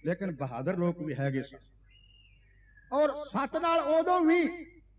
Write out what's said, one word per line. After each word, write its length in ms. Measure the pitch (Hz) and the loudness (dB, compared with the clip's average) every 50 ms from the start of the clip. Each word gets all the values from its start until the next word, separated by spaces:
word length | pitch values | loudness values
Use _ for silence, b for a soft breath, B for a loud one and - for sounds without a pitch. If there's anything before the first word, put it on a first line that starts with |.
| - | -6
ਲੇਕਿਨ 300 | 156 180 180 196 190 165 | -4 -4 -4 -4 -6 -6
ਬਹਾਦਰ 420 | 123 139 131 123 120 131 160 190 175 | -6 -6 -6 -6 -6 -4 -4 -2 0
ਲੋਕ 240 | 175 175 170 175 | 0 -2 -2 -4
ਵੀ 140 | 156 156 143 139 | -6 -6 -4 -2
ਹੈਗੇ 240 | 139 139 131 135 135 | -2 -2 -2 -2 -4
ਸਨ। 140 | - - - - _ _ _ _ _ _ _ _ _ _ _ _ _ _ _ _ _ _ _ _ _ _ - - - 254 | -6 -12 -20 -20 _ _ _ _ _ _ _ _ _ _ _ _ _ _ _ _ _ _ _ _ _ _ -20 -10 -2 0
ਔਰ 320 | 277 302 294 277 294 294 | 2 2 2 0 -4 -8
ਸੱਤ 300 | 285 - 277 277 - - | -6 -4 -4 -4 -2 -2
ਨਾਲ 240 | 320 339 330 330 330 | -2 0 2 2 2
ਉਦੋਂ 420 | 302 277 311 320 330 339 359 370 | 2 4 2 2 4 4 4 4
ਵੀ 440 | 330 311 330 349 330 285 349 349 320 - - - - _ _ | 6 6 4 4 2 0 -2 -6 -12 -18 -20 -20 -20 _ _